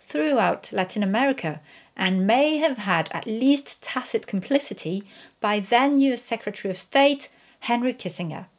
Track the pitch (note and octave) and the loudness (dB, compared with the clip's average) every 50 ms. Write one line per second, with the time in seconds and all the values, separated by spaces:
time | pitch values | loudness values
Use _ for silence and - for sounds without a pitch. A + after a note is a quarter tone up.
0 | _ _ - D4+ D#4 D#4 C#4+ A#3+ G3 F3 - - - - - G#3 F#3 F3+ - G#3+ | _ _ -4 -2 0 2 2 2 2 2 0 -2 -6 -6 -4 -4 -4 -2 -2 -2
1 | G#3 F#3+ G3 A3+ C4 C#4 C4+ C4+ - D#3+ D3+ D3+ - - - - - _ _ - | 0 0 2 2 2 0 0 0 -4 -6 -6 -6 -12 -20 -20 -20 -20 _ _ -4
2 | F#3 F#3 F#3+ F#3+ F#3 G3 A3 B3+ C#4+ D4+ D#4 D4+ D4+ D#4+ C4 A#3 G3+ G3 F3+ E3 | -2 0 2 2 2 4 4 4 4 2 2 0 0 0 -2 -2 -2 0 0 0
3 | E3 - - - - - A3 A3+ B3+ C4+ C#4+ C#4 C#4 - - _ - - - B3+ | 0 -2 -6 -8 -6 -6 -4 2 4 4 4 4 0 -10 -18 _ -12 -6 -6 -6
4 | B3 - - A3+ - - - G3 F#3 - C#4 C#4+ - - G3 - - D#3 F3 G3 | -6 -2 -4 -4 -4 -2 -6 -6 -2 0 0 0 0 -2 -12 -8 -6 -6 -4 -6
5 | G3+ - - - - - _ _ - G#3 G#3 G#3 G3 F#3+ - A#3+ C4 C#4+ C#4+ C#4 | -6 -10 -20 -20 -20 -20 _ _ -2 0 0 0 0 2 2 4 4 4 4 4
6 | C4+ C#4 B3 A#3 - - A#3+ A3 - G#3+ G#3 - - G3 F3+ - - - - C4+ | 4 4 2 -2 -4 -6 -8 -6 -6 -8 -8 -6 -6 -6 -6 -6 -10 0 4 6
7 | C#4 C#4+ C#4+ C#4 - - _ _ _ _ _ _ - - A#3+ A#3+ A#3+ B3+ B3 B3+ | 6 6 4 2 -4 -16 _ _ _ _ _ _ -2 -2 0 0 0 -2 -2 -4
8 | - F3+ - - F#3 D#3+ D3 C#3+ F3+ - _ | -8 -8 -6 -6 -8 -6 -6 -10 -12 -16 _